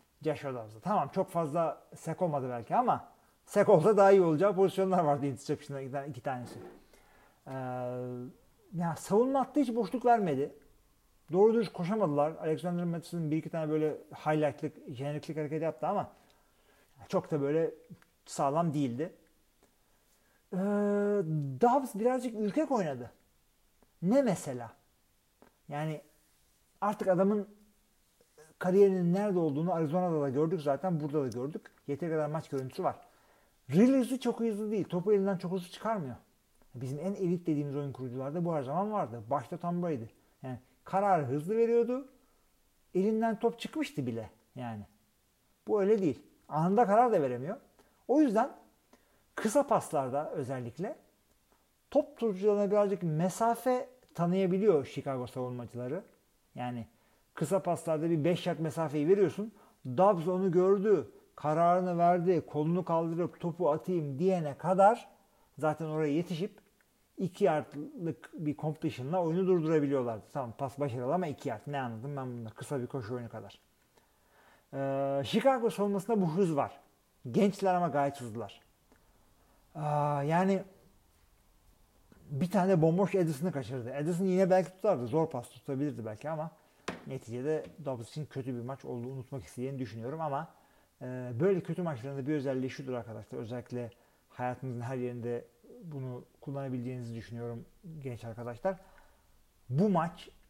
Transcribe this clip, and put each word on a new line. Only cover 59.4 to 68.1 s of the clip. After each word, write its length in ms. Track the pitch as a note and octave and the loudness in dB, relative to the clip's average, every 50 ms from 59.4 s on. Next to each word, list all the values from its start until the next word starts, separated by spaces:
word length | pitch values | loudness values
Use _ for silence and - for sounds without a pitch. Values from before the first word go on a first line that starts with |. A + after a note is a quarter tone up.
| G#3 A3+ - - - - _ _ - | -8 -10 -10 -18 -20 -20 _ _ -10
Dobbs 420 | B2+ B2 A#2+ F#3 G3+ G#3 E3+ D3+ | -6 2 4 4 4 4 4 0
onu 240 | F3+ F3+ F#3 F#3+ F#3+ | 0 0 0 2 2
gördü, 600 | D#3 F3+ F3+ F#3+ G3+ G#3 F#3+ A3 G3+ D#3 A#2 - - - - _ - | 4 4 6 6 4 4 4 4 4 2 2 -4 -10 -20 -20 _ -14
kararını 640 | - - D3 D#3 D#3+ E3+ E3+ F3 F#3 F#3 F#3 F3 | -6 -2 0 2 4 4 4 4 4 2 0 2
verdi, 480 | E3+ E3+ F3 F3+ F3+ E3 F#3 F3+ D#3 - | 4 4 4 4 4 4 4 2 2 2
kolunu 400 | - - D3+ D3+ D#3+ E3+ F#3 F3+ | -2 -2 -2 0 2 2 0 0
kaldırıp 540 | - E3+ E3 E3 E3 E3 E3 F3 D#3+ - - | 2 0 0 0 0 -2 -2 -4 -4 -4 -6
"Topu 320 | - F3 D#3 E3+ F3+ D3+ | -6 -6 -4 0 2 2
atayım." 480 | D3 D#3+ - - F#3 E3+ D3+ C#3+ C3+ C3 | 2 0 -2 -2 -2 -2 -2 -2 -2 0
diyene 380 | F3 F#3+ F#3+ F3 D#3+ D3 C3+ | 2 2 2 0 -2 -4 -6
kadar 520 | - - E3+ F#3+ F3+ F#3+ G3+ A#3 A#3+ - - - _ _ _ _ _ _ _ - | -4 0 2 6 8 8 8 8 6 -2 -16 -20 _ _ _ _ _ _ _ -8
zaten 280 | - C#3+ D#3 D3+ - E3 | -2 0 0 0 0 -4
oraya 280 | D#3 D#3 D#3 D#3+ D3 C#3+ | -4 -2 0 0 2 2
yetişip 500 | D#3+ E3+ - F3+ D3+ F#3 G#3+ - - _ _ _ _ _ _ _ _ _ _ - | 0 0 -2 -4 -4 -6 -6 -8 -12 _ _ _ _ _ _ _ _ _ _ -8
iki 260 | - G3 E3+ - - G3+ | -6 -6 -4 -2 2 2
yardlık 880 | F#3 D#3 D3+ A#2 - - C#3+ D3+ C4+ D4+ B3+ E3+ E3 | 4 4 2 -2 -4 -10 -12 -12 -10 -10 -6 -6 -6